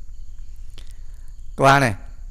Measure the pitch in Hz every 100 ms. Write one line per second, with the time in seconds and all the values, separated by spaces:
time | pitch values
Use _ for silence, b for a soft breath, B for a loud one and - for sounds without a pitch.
0 | - - - - - b b b b b
1 | b b b - - - 135 139 127 98
2 | - - -